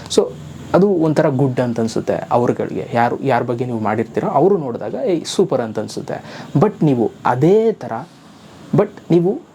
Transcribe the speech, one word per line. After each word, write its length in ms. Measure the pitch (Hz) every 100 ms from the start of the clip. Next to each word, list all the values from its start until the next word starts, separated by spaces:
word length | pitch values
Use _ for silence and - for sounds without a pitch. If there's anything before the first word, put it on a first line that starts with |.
| -
So 100 | - - - - - -
ಅದು 140 | - 202
ಒಂಥರ 380 | 180 160 151 160
ಗುಡ್ 320 | 131 135 123
ಅಂತ 200 | 123 117
ಅನ್ಸುತ್ತೆ 480 | 113 - - 92 -
ಅವ್ರುಗಳಿಗೆ. 580 | 120 123 123 - - -
ಯಾರು, 300 | 120 120 131
ಯಾರ 180 | 135 120
ಬಗ್ಗೆ 220 | 123 117
ನೀವು 160 | 123 117
ಮಾಡಿರ್ತೀರೋ 480 | 107 110 113 - 196
ಅವರು 300 | 147 175 196
ನೋಡಿದಾಗ 360 | 139 117 104 233
ಏಯ್ 200 | 262 170
ಸೂಪರ್ 360 | - - 185 131
ಅಂತ 180 | 117 110
ಅನ್ಸುತ್ತೆ. 720 | 110 - - - - - - 143
But 140 | 208 208
ನೀವು 280 | 160 127 107 - -
ಅದೇ 460 | 123 156 208 226
ಥರ, 200 | 202 117 113 151 - - - - - - -
but 120 | 208 - -
ನೀವು 420 | 170 170 247 -